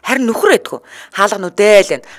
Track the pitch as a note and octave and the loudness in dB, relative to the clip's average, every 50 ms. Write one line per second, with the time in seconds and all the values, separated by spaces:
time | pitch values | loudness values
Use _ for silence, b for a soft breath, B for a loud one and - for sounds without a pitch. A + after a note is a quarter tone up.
0 | B - B3 C4+ C4 A3+ A3+ - - G4+ F4 G#3 - - - B2 B B B B | B -4 -4 -2 -2 -2 -4 -2 0 0 0 0 -2 -4 -14 -14 B B B B
1 | B B B - G3 G#3 A3 G3 F#3+ F3+ E3+ - G3+ G#3+ G#3 G3+ F#3+ - D#3 C3 | B B B -2 -2 -2 -2 -4 -8 -8 -2 0 2 4 6 4 4 2 -2 -10
2 | - B B | -10 B B